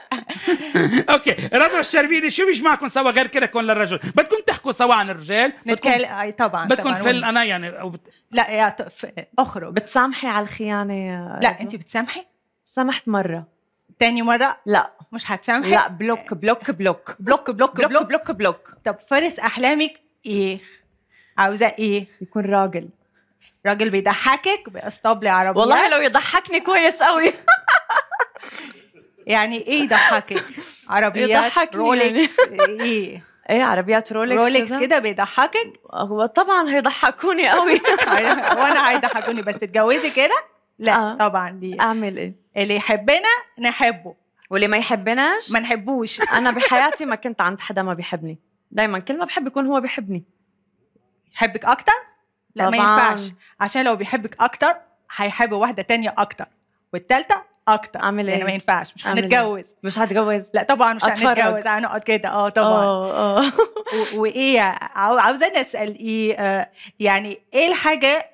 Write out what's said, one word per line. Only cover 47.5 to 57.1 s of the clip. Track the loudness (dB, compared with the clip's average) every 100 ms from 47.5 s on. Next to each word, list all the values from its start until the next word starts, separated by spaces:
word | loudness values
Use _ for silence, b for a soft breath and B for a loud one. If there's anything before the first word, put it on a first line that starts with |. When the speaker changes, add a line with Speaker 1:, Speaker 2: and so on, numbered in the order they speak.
| -4
Speaker 3:
حدا | -6 -4
ما | -4
بيحبني. | -6 -8 -8 -10 -14 _ _ _
دايمًا | -2 -2 -2
كل | -6 -6
ما | -4
بحب | -4 -4
يكون | -2 0
هو | 0
بيحبني. | -2 -8 -8 -8 -10 _ _ _ _ _ _ _ _ _ _
Speaker 2:
يحبك | -2 -2 0 0
أكتر؟ | 2 2 0 -2 _ _ _ _ -2
لا، | 0
ما | 4
Speaker 3:
طبعًا. | 4 6 4
Speaker 2:
ينفعش. | 0 -6 -14 b b
عشان | -4 0 0
لو | -2
بيحبك | -2 -4 -6 -2
أكتر، | -2 2 0 0 -8 _ -16 -6
هيحب | -4 0 -2
واحدة | 0 -2 -2
تانية | -2 -2 -2 -2
أكتر. | -4 -6 -16 _ _ _ _
والتالتة | -12 0